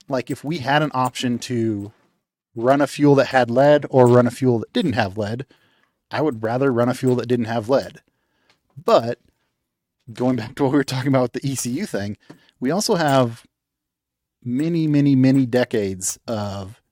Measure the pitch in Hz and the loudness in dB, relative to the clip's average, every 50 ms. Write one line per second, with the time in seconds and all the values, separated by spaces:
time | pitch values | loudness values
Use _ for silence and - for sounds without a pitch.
0 | _ - 139 127 120 - 143 - - 139 165 165 123 131 139 151 156 147 - 131 | _ -6 -6 -6 -4 -6 -8 -10 -8 -8 -6 -6 -2 2 2 2 2 2 0 0
1 | 127 127 - - - 123 120 117 - - 123 117 113 113 107 101 101 101 - _ | -2 -2 -2 -4 -4 -4 -4 -4 -6 -6 -4 -2 -2 -2 -4 -4 -8 -12 -16 _
2 | _ _ _ _ _ _ _ _ _ _ - 113 113 127 139 143 147 131 - - | _ _ _ _ _ _ _ _ _ _ -10 -2 0 2 2 2 2 -2 -2 2
3 | 143 147 143 135 123 - - 131 123 117 117 127 139 147 147 147 135 - - 131 | 4 4 6 6 4 2 2 0 2 2 2 4 4 6 4 4 2 2 4 6
4 | 127 120 123 123 120 120 - - 135 127 120 113 107 - - 247 214 160 113 131 | 6 8 6 6 4 2 0 -2 -2 0 0 0 -4 -4 -4 -2 -2 -2 -2 -2
5 | 113 95 95 107 107 98 113 123 135 _ _ _ _ _ _ _ _ _ _ _ | -4 -4 -4 -6 -6 -6 -6 -10 -12 _ _ _ _ _ _ _ _ _ _ _
6 | _ - - 113 151 156 127 110 113 110 117 127 139 139 123 117 123 123 127 - | _ -10 -6 -4 -4 -4 -4 -4 -4 -4 -2 0 0 0 0 0 0 0 -2 -2
7 | - 127 123 120 117 117 127 120 117 107 117 120 104 107 139 127 95 82 76 - | 0 0 0 0 -2 -2 -2 -2 -2 -4 -4 -6 -2 0 0 0 0 -2 -12 -20
8 | _ _ _ _ _ _ _ _ _ _ _ _ _ _ - 135 - - 226 160 | _ _ _ _ _ _ _ _ _ _ _ _ _ _ -18 -8 -2 2 2 2
9 | 117 117 - _ _ _ _ _ _ _ _ _ _ _ _ _ _ _ _ _ | 2 0 -8 _ _ _ _ _ _ _ _ _ _ _ _ _ _ _ _ _
10 | _ - 110 - 123 127 131 123 110 110 - - 143 127 139 190 - - 131 131 | _ -16 -8 -4 -2 0 0 -2 -4 -8 -4 -2 -2 0 2 0 0 0 -4 -4
11 | 123 143 135 131 127 120 - 127 - 139 135 120 - 120 120 151 208 - - 101 | -2 0 0 2 0 0 -4 -6 -6 -6 -6 -6 -6 -6 -6 -6 -6 -6 -6 -6
12 | 98 104 104 - _ _ - _ _ _ _ - 127 127 160 196 220 - 220 170 | -6 -6 -10 -12 _ _ -20 _ _ _ _ -6 -4 -4 -2 -2 -2 -2 0 0
13 | 160 147 135 135 127 120 113 - - _ _ _ _ _ _ _ _ _ _ _ | 2 2 2 2 2 0 -2 -10 -20 _ _ _ _ _ _ _ _ _ _ _
14 | _ _ _ _ _ _ _ _ - 120 120 131 151 165 175 165 160 156 147 143 | _ _ _ _ _ _ _ _ -8 -6 -4 -2 -2 -2 0 0 0 2 2 2
15 | 143 143 139 131 131 131 131 139 135 120 117 123 123 - - 113 101 98 95 92 | 4 4 4 4 4 4 4 2 2 2 0 0 0 0 0 -2 -2 -2 -4 -6
16 | 92 - - - - - 113 107 104 101 98 101 98 95 113 _ _ _ | -8 -10 -10 -10 -10 -8 -6 -6 -6 -6 -8 -10 -12 -14 -16 _ _ _